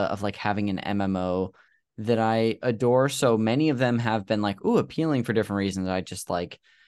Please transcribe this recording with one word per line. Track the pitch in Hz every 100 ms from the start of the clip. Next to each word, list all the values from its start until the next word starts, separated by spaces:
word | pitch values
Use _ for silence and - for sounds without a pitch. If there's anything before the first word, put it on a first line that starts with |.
of, | 98 95
like, | 101
having | - 104 104 101
an | 95
M | - 101
M | 98
O | 92 92 92 92 - _ _ _ -
that | 110 113
I | 110 113 113 110
adore. | 127 110 123 127 135
So | - 127 110
many | 110 127 156
of | 123
them | 127 120
have | 117 110
been, | 98 107
like, | 104 98
ooh, | 214 233
appealing | - - 160 135
for | 117
different | 110 101 101
reasons. | 98 95 92
I | 92
just, | 87 92 -
like, | 87 87 - _ _